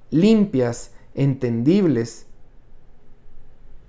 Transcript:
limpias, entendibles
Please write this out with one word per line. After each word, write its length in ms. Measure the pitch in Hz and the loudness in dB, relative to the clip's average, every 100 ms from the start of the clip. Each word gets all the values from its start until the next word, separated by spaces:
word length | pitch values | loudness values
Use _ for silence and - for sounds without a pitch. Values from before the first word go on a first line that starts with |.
| - | -4
limpias, 800 | 143 202 220 208 131 120 120 - - - - | 2 4 4 4 0 0 -2 -10 -18 -14 -2
entendibles 1080 | 139 127 120 117 127 196 180 117 117 - - - - - - - - - - - - - - - - - | -2 0 -2 0 2 4 2 0 -2 -10 -18 -20 -20 -20 -20 -20 -20 -20 -20 -20 -16 -14 -14 -18 -18 -18